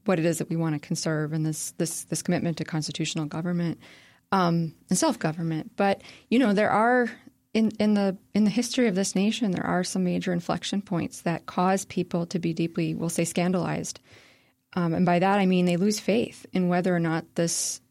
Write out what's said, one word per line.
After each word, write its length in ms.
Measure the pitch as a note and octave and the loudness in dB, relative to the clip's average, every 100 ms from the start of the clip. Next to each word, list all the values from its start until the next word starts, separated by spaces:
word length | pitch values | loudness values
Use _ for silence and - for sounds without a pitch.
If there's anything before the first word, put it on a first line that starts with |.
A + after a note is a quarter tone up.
| - | 2
what 120 | F3+ | 2
it 80 | E3 | 2
is 140 | D#3+ | 0
that 100 | D#3+ | -2
we 60 | E3 | -2
wanna 240 | E3 D3 | 0 -2
conserve 520 | - E3 E3 D#3 D3+ | -4 -4 -2 -2 -2
and 140 | D#3+ D#3 | -2 -2
this, 280 | D#3 - - | -4 -8 -4
this, 280 | E3 - - | -4 -4 -6
this 180 | - | -4
commitment 340 | - F3 E3+ D#3+ | 0 0 0 -4
to 80 | D#3 | -4
constitutional 600 | D#3+ D3+ - D#3 E3+ D3 | -4 -4 -6 -4 -4 -6
government, 540 | D#3+ F3 F3 E3+ - - - - _ _ | -6 -4 -2 -2 -6 -12 -20 -20 _ _
um, 420 | G3 F3 E3+ D#3+ - _ | 2 2 2 -2 -8 _
and 80 | F#3 | 0
self-government. 760 | D#4+ A3+ D#3+ D#3+ E3 D#3 - - | 2 0 -4 -4 -4 -4 -6 0
But, 260 | G3 G3 - - _ | 0 0 -6 -20 _
you 100 | A3+ | 2
know, 140 | G#3 | 4
there 180 | G3 G#3+ | 4 2
are, 400 | G3+ A3+ B3+ A#3+ - - _ _ A3 | 4 4 2 0 -6 -20 _ _ 0
in, 160 | A3 - | 0 2
in 140 | G#3+ | 2
the, 240 | G#3 G3 F#3+ _ | 4 2 -2 _
in 100 | G3+ | 2
the 60 | G#3+ | 2
history 380 | A#3+ A#3+ - A#3+ | 2 -2 2 2
of 60 | F3+ | 2
this 200 | G3 F#3 | 0 2
nation, 360 | G3+ A3+ A3 | 2 2 -2
there 140 | F3 - | 0 0
are 160 | F3 | 0
some 220 | F#3 F#3+ | 0 0
major 300 | F3+ F3 F3+ | 0 0 0
inflection 480 | F3 - F3+ - G3 | -2 -2 -4 -2 -6
points 400 | - E3+ - - | -2 -4 -4 -6
that 240 | F3+ E3 - | -4 -4 -4
cause 400 | - F3+ G3 - | 0 2 2 -2
people 400 | - F3 F3 E3+ | -6 -2 -4 -4
to 120 | F3 | -4
be 160 | E3+ | -4
deeply, 400 | E3 E3 E3 D#3+ | -2 -2 -2 -4
we'll 140 | D#3+ E3+ | -2 -4
say, 160 | F3 | -2
scandalized. 760 | E3+ - F3 F#3 D#3+ D3+ - - _ - - _ _ _ _ | -2 0 0 0 -2 -4 -6 -12 _ -20 -20 _ _ _ _
Um, 200 | - E3+ | -2 0
and 120 | E3 F3+ | 2 2
by 140 | F3 | 4
that, 200 | F#3 G3+ | 4 4
I 60 | F#3 | 4
mean 200 | F3+ F3+ | 4 2
they 120 | F3 | 2
lose 200 | G3+ G#3+ | 0 0
faith 480 | - A3 - - - | 0 0 0 -8 -4
in 160 | F#3 F3+ | 0 2
whether 260 | F3 F#3 | 2 2
or 60 | F3 | 0
not 240 | E3 D#3+ - - | 0 -2 -4 -2
this 440 | E3+ - - - _ | -2 -2 -4 -8 _